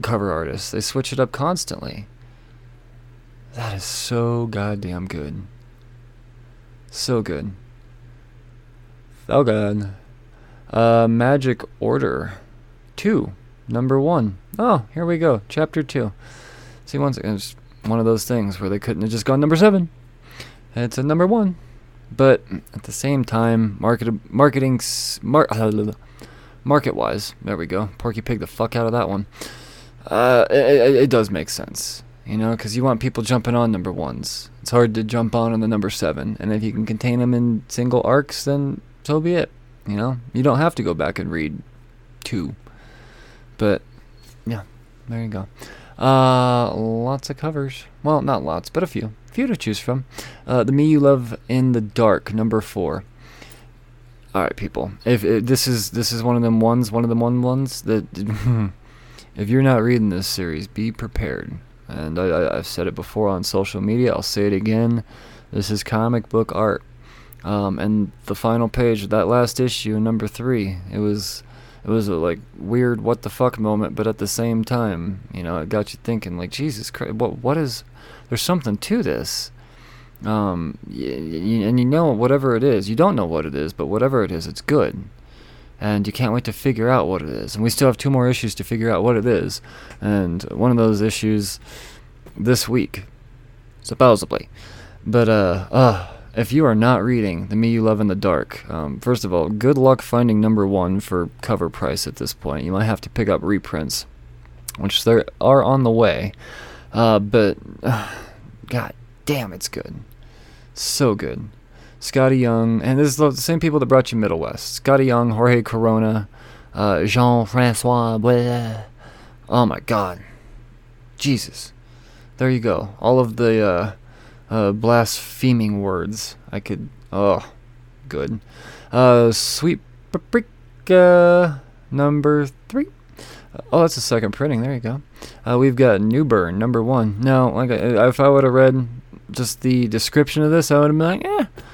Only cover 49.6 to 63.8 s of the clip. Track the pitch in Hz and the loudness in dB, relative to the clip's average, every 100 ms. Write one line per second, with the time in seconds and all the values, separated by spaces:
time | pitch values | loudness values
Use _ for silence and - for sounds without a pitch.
49.6 | 113 104 - 131 131 - - - - 127 | -4 -4 -4 -6 -6 -14 -18 -14 -2 0
50.6 | 117 139 151 151 139 139 120 - - 127 | 2 4 4 6 6 4 2 -10 -2 0
51.6 | 127 120 107 - 110 90 - 107 110 107 | 2 2 0 2 4 4 0 -2 0 -2
52.6 | 107 107 82 196 - - - - - - | -2 -4 -4 -4 -10 -20 -20 -20 -20 -20
53.6 | - - - - - - - 95 87 - | -20 -20 -20 -20 -20 -20 -8 -4 -4 -4
54.6 | 101 - 80 101 113 123 87 110 120 131 | -8 -6 -8 -6 0 0 2 0 2 0
55.6 | 135 120 98 117 117 117 120 120 117 113 | 0 -2 -4 -4 -4 -2 0 0 2 2
56.6 | 113 120 110 117 117 117 120 123 123 131 | 4 2 0 -2 0 0 0 0 0 0
57.6 | 131 - - 110 - - 101 104 113 113 | -4 -6 -2 -2 -2 -8 -6 -4 0 0
58.6 | 101 - - - - - - - 104 127 | -2 -6 -20 -20 -20 -20 -16 -8 -2 2
59.6 | 135 123 117 123 107 90 95 - 87 78 | 4 4 4 2 2 0 -4 -6 -6 -6
60.6 | 101 - 110 113 113 - 85 50 50 - | -8 -6 -6 -6 -8 -6 -6 -6 -10 -14
61.6 | - - - - 78 82 92 82 85 50 | -16 -20 -14 -10 -6 -2 0 0 0 -2
62.6 | 90 - 90 87 90 107 104 95 90 98 | -6 -6 -6 -6 -8 -2 -2 -2 -2 -4
63.6 | 95 98 | -4 -4